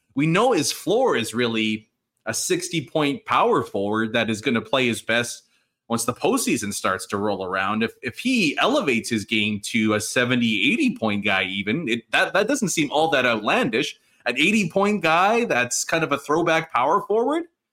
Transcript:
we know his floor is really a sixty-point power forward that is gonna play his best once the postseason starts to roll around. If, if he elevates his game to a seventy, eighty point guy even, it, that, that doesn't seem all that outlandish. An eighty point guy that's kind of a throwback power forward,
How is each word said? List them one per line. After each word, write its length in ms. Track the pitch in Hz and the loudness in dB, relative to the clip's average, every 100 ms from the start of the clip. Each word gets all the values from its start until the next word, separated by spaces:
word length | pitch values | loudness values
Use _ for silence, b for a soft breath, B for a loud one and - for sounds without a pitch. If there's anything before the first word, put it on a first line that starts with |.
| _ | _
we 120 | - 151 | -2 2
know 260 | 170 247 | 4 4
his 200 | 208 135 | 2 0
floor 440 | - - 214 254 131 | -4 0 2 2 2
is 180 | 110 | -2
really 540 | 113 120 113 110 107 - _ _ _ - | -2 0 0 0 -2 -8 _ _ _ -8
a 80 | |
sixty-point 920 | 113 - 170 175 165 127 160 147 139 | -6 -2 -2 -2 -6 -4 0 0 -2
power 380 | - 123 208 202 | -2 0 2 2
forward 500 | 117 - 98 107 113 | 0 -4 -2 0 0
that 140 | 117 110 | 0 0
is 120 | 110 | -2
gonna 200 | 135 117 | 0 -2
play 260 | 110 135 127 | 0 0 0
his 160 | 113 | -2
best 420 | - 113 120 - - _ _ _ - | -2 -2 -2 -8 -16 _ _ _ -4
once 160 | 117 | -2
the 80 | - | -2
postseason 600 | 117 160 254 - 143 101 | -2 0 0 0 -2 -4
starts 320 | 101 104 95 - | -4 -2 -2 -4
to 100 | 104 | -2
roll 260 | 104 98 | -2 -2
around. 400 | 92 95 95 107 | -2 -2 -2 0
If, 120 | 113 - | -2 -4
if 160 | 127 - | -10 -4
he 400 | 247 254 165 - | 0 2 2 2
elevates 500 | 160 285 180 117 - | 2 2 2 0 0
his 160 | 117 | -4
game 360 | 101 110 104 104 | 0 0 0 -4
to 300 | - 117 107 | -4 0 2
a 60 | 107 | 0
seventy, 720 | - - 123 127 117 104 113 | 0 0 0 2 2 0 0
eighty 220 | 240 269 | 2 0
point 300 | - 110 104 | 0 -2 -2
guy 200 | 104 95 | 0 0
even, 440 | 95 98 98 131 175 | -2 -4 -4 -4 -2
it, 220 | 117 - | -6 -2
that, 240 | 143 175 | 0 2
that 120 | 180 208 | 2 0
doesn't 220 | 285 190 | 0 -2
seem 220 | - 147 | -2 0
all 180 | 139 160 | 0 2
that 140 | 143 | 2
outlandish. 760 | 123 113 110 202 190 110 147 - b b - | 2 0 0 0 0 0 -2 -8 b b -6
An 100 | 123 | 0
eighty 320 | 160 220 175 | 2 2 0
point 340 | 196 202 208 | 0 2 2
guy 440 | 160 160 190 233 226 | 2 4 4 2 2
that's 380 | 127 123 - | 0 0 -2
kind 200 | - 165 | -2 -2
of 80 | 156 | 0
a 60 | 139 | -2
throwback 520 | - 156 170 160 160 | 0 0 2 0 0
power 300 | 117 131 196 | 0 2 0
forward, 440 | - 208 254 311 339 _ _ | 0 0 0 -2 -4 _ _